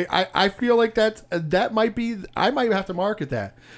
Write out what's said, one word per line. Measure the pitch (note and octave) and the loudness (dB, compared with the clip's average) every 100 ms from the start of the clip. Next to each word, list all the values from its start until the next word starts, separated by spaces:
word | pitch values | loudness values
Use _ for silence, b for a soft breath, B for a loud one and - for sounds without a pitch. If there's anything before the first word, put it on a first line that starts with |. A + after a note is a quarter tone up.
| F3 | 0
I, | F3 F#3 - | 0 0 2
I | G3 | 0
feel | - A#3+ A#3 | 2 2 4
like | A3+ | 4
that's, | A3+ A3 G#3+ - | 2 0 0 -6
that | F3 D#3+ F3+ - | -6 0 0 2
might | A3 A#3 A3+ | 0 0 0
be, | A#3 A3 - - | -4 -6 -8 -2
I | G3+ | 0
might | C#4+ A#3+ | 2 0
have | G3 F#3+ | 0 -2
to | |
market | F3 G3 G#3+ C#3 | -4 -2 -2 -4
that. | A#2+ G2 - B | -6 -6 -12 B